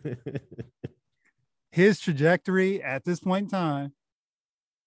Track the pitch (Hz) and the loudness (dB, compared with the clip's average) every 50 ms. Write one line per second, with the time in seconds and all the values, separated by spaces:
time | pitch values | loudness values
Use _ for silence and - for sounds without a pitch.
0 | - 151 123 117 - 214 151 139 - _ - - - - _ _ - - - _ | -8 -10 -10 -10 -12 -10 -10 -10 -12 _ -16 -16 -16 -16 _ _ -16 -16 -16 _
1 | _ _ _ _ _ _ _ _ _ _ _ _ _ _ - 165 180 208 202 - | _ _ _ _ _ _ _ _ _ _ _ _ _ _ 2 4 6 6 6 4
2 | - - 160 131 143 160 180 180 - - 185 190 185 190 196 185 - 139 131 135 | 0 -4 -2 2 4 4 4 2 0 0 0 2 2 2 0 -2 -4 -6 -6 -6
3 | - 180 175 165 - 185 185 196 208 190 - 190 175 160 143 139 143 143 139 _ | -4 -4 -6 -4 -2 -2 -2 -2 -2 -4 -4 -2 -2 -2 -2 -2 -4 -8 -12 _
4 | _ _ _ _ _ _ _ _ _ _ _ _ _ _ _ _ _ | _ _ _ _ _ _ _ _ _ _ _ _ _ _ _ _ _